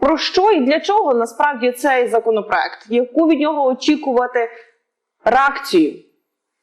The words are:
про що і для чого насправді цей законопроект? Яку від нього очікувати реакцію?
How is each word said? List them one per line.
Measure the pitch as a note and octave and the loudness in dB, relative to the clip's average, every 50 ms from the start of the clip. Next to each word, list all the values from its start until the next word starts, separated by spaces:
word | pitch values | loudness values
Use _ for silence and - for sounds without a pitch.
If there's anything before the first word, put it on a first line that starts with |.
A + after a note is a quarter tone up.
про | - C#4 D#4+ C#4+ | 0 0 0 0
що | - - - F#4 F#4 G#4+ | -2 -2 0 2 2 4
і | A4 D#4+ | 4 2
для | B3 B3+ D4 D#4+ | 2 2 0 0
чого | D#4+ - G4+ G#4+ G4+ D4 B3+ | 0 0 0 0 2 2 0
насправді | A#3+ A3+ A#3 - - D4 D4 C#4+ A#3 A#3 B3 B3 | 0 -2 -4 -4 -2 -2 -2 -2 0 -2 -2 -2
цей | - - D4 C4 B3+ B3 G#3+ | 0 0 0 2 2 0 0
законопроект? | G#3+ A3+ A3+ A3+ A3+ G#3+ F#3+ - - F3 - F3+ - - - G3+ | 0 -2 0 0 -2 -2 -2 -2 -2 -2 -2 -4 -6 -12 -10 -4
Яку | A3+ A#3+ B3+ B3 - D4+ E4 D#4 | -2 -2 -2 0 0 0 2 2
від | D#4+ C4 | 2 2
нього | D4 D4+ D#4+ D4 C#4 | 0 -2 -2 0 0
очікувати | B3+ C4 B3+ - - D4+ - - C4+ B3 A#3+ B3 B3 B3 B3 A#3 A#3 - - - _ _ _ _ _ _ _ _ _ _ _ - | -2 -2 -2 -2 -2 -2 -2 -2 -2 -2 0 -2 -2 -2 -4 -4 -4 -8 -16 -20 _ _ _ _ _ _ _ _ _ _ _ -2
реакцію? | - A3+ C4 C4+ C#4 C#4 - - - - F3+ D#3 C#3 - - - _ _ _ _ _ _ _ _ _ _ _ | 0 2 2 2 2 0 -4 -8 0 2 2 2 2 -2 -8 -18 _ _ _ _ _ _ _ _ _ _ _